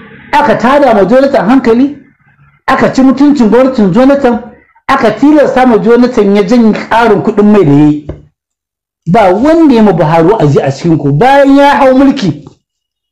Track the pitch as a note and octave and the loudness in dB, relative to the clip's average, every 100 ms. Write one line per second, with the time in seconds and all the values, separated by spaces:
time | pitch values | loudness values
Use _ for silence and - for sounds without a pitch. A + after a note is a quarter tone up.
0 | - - - C#4+ D4 G#3 A#3 C#4+ C#4 G#3+ | -20 -20 -6 -2 -2 -2 0 0 0 0
1 | F#3 B3+ C4+ - F3 C4 A#3 A3+ C#4 - | 2 2 2 0 0 0 0 0 -2 -6
2 | - _ _ _ _ _ - C4 C#3+ F#3+ | -20 _ _ _ _ _ -6 -2 -2 0
3 | C4+ B3+ C#4+ - A3 A3+ C4 B3+ G3+ F3 | 0 2 0 2 0 2 0 0 0 2
4 | C4 C#4 B3 A3 - - _ _ - C4+ | 2 2 0 -4 -8 -20 _ _ -6 -2
5 | A#3 - C#4+ D4+ A#3+ B3+ B3+ G#3+ F#3 A#3+ | -2 0 0 2 0 0 0 0 0 0
6 | B3 A#3+ G3+ G3+ F#3+ A#3+ A3 G3 - A3 | 0 0 0 0 0 0 0 -2 -4 -2
7 | A#3 G3 D3+ G#3+ G#3 G#3+ D#3 C#3+ D3+ - | 0 0 -2 0 2 2 2 2 2 -2
8 | - - - _ _ _ _ _ _ _ | -8 -18 -20 _ _ _ _ _ _ _
9 | - G#3 G3 F#3 C#4 E4+ D#4+ A#3 G#3 E3+ | -4 0 0 0 0 2 2 2 0 0
10 | D#3 E3+ E3 A3 D3 C#3 C#3+ C3+ E3+ D3+ | -2 0 0 0 0 -2 -4 -6 -4 -2
11 | C#3+ C#3+ B3 C#4 C#4 C#4 C#4+ C#4+ C#4 C4 | -2 0 2 2 2 2 2 0 0 2
12 | C#4 - F#3+ C#3+ - _ _ _ _ _ | 0 0 -4 -6 -14 _ _ _ _ _
13 | _ | _